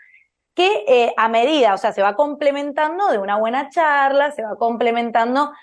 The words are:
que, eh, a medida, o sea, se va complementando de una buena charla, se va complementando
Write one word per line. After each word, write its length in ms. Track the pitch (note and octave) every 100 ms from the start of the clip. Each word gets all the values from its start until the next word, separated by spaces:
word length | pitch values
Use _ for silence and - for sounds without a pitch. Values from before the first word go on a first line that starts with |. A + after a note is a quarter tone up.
| _ _ _ _ _ -
que, 280 | F4+ G#4+ -
eh, 260 | B3 A#3 A#3
a 120 | A3+
medida, 460 | A3+ A#3+ D#4 A3+
o 40 | F#3+
sea, 140 | A3+
se 100 | G3+
va 140 | G3 G3+
complementando 920 | D4 D4 D4 C#4 C#4+ C#4+ D4+ F4 G4+
de 60 | A#3
una 180 | G3 G#3
buena 340 | A3 B3 C#4
charla, 640 | F4 D#4 C#4+ C4+ C#4 C#4+
se 100 | D4
va 140 | A3 G3+
complementando 960 | A#3 A#3 A#3+ A#3 A#3 A#3 A#3+ B3+ C#4+ -